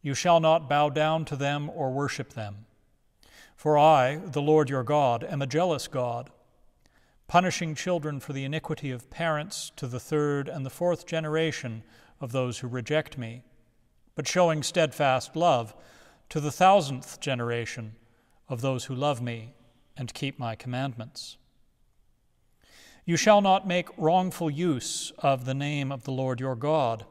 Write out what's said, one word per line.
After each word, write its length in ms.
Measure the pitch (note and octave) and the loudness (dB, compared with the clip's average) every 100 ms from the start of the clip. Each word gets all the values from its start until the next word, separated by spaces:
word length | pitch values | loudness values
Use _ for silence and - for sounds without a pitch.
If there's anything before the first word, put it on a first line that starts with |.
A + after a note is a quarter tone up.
You 120 | D3 | -4
shall 260 | C3+ F3+ E3+ | -2 4 6
not 280 | D#3+ E3 C#3+ | 6 4 4
bow 200 | D3 D3 | 2 2
down 360 | C#3 D#3 D#3+ D#3 | 2 2 0 -2
to 100 | C#3+ | -2
them 340 | C#3 C#3+ D3 | -2 -2 -4
or 220 | F3 C3+ | -4 -4
worship 380 | C3 C#3 - C3+ | -2 -4 -4 -10
them. 360 | - G#2 G2+ A2+ _ _ _ _ _ _ - - | -10 -10 -12 -20 _ _ _ _ _ _ -20 -20
For 240 | _ D3+ D3+ | _ 2 6
I, 380 | D#3 D3+ B2+ D3+ | 8 8 4 0
the 260 | F#3+ D3 | -6 -2
Lord 260 | C#3+ D#3 C#3 | 4 4 4
your 140 | C3+ | -2
God, 400 | A#2+ D3 C3+ A#2+ | 0 2 2 2
am 180 | A#3 D3+ | -2 -6
a 60 | C#3 | -2
jealous 400 | D3+ F3+ D3 - | 0 0 0 -4
God, 460 | C3+ B2 A#2+ B2 _ _ _ _ _ _ _ _ _ - | -4 -4 -6 -10 _ _ _ _ _ _ _ _ _ 2
punishing 480 | F3 F#3 - E3 D3 | 4 4 -2 -6 -6
children 420 | - F3 D3+ C#3+ | -2 -2 -2 -8
for 140 | - | -8
the 120 | C3+ | -8
iniquity 460 | C3+ D#3 - D#3 C#3+ | -4 -6 -6 -6 -6
of 200 | B2 - | -8 -12
parents 600 | - E3 D3+ E3+ - - - | -4 -2 -2 -4 -10 -12 -10
to 100 | C3 | -8
the 140 | B2 | -8
third 480 | - D3+ D3 C#3+ C#3+ | -2 0 0 0 -4
and 180 | D#3+ C3 | -8 -8
the 40 | |
fourth 360 | - F3 E3 - | -2 0 0 -4
generation 800 | E3 D#3 D#3 D#3+ - B2 A2 - - - _ | -4 -2 0 0 -2 -8 -10 -14 -20 -20 _
of 120 | C3 | -6
those 260 | C3 B2+ A#2 | -2 -2 -4
who 80 | B2 | -6
reject 500 | B2 A#2 D3+ D3+ - | -6 -2 -2 -2 -10
me, 280 | A2+ A#2+ - _ _ _ _ _ _ - | -10 -12 -18 _ _ _ _ _ _ -8
but 100 | C3 | -2
showing 380 | F#3 F3 D#3 | 2 4 2
steadfast 720 | C3+ F3+ D#3 - C#3+ C3 - D#3+ | -2 0 0 2 2 2 -2 0
love 360 | E3+ C3 A#2 - - - - _ _ | 2 2 0 -12 -20 -20 -20 _ _
to 100 | D#3+ | -4
the 100 | D3 | -4
thousandth 680 | - F#3 G3+ C#3+ B2+ - - | 4 6 6 4 -6 -10 -10
generation 760 | - B2+ A#2+ A#2+ A2+ - A2 A2+ _ _ _ _ _ | -4 -2 -2 -4 -4 -8 -12 -16 _ _ _ _ _
of 120 | B2 | -4
those 260 | C3+ C3 - | -2 -2 -4
who 80 | B2+ | -2
love 260 | C#3+ C3 | 0 0
me 320 | A#2+ A2+ A2+ - _ _ _ - | -4 -8 -12 -20 _ _ _ -12
and 180 | B2 | -12
keep 240 | - C#3 - | -6 -8 -4
my 160 | A#2+ | -8
commandments." 800 | A2 B2 B2 C#3 A#2 A2+ - - - _ _ _ _ _ _ _ _ _ _ _ _ _ - - - | -6 -6 -4 -4 -6 -12 -12 -16 -18 _ _ _ _ _ _ _ _ _ _ _ _ _ -20 -20 -14
You 120 | - E3+ | -2 2
shall 240 | G#3+ G#3 | 8 8
not 240 | G3 F#3+ G3 | 8 4 4
make 220 | F3 F3 - | -2 -2 0
wrongful 520 | D#3+ F#3 F#3 - E3 | 4 4 2 -2 -4
use 600 | C#3+ F3 C3 - - - - | 0 0 0 -2 -8 -10 -2
of 260 | C#3+ C3+ | 0 0
the 80 | B2+ | -2
name 380 | C3+ C#3+ D3 C3+ | -4 -2 -2 -4
of 140 | C#3 | -6
the 80 | B2 | -6
Lord 280 | C3 C3 B2 | -4 -2 -2
your 140 | C3 | -4
God 500 | A#2+ C#3+ D#3 B2+ A2 - | -4 0 2 2 -2 -8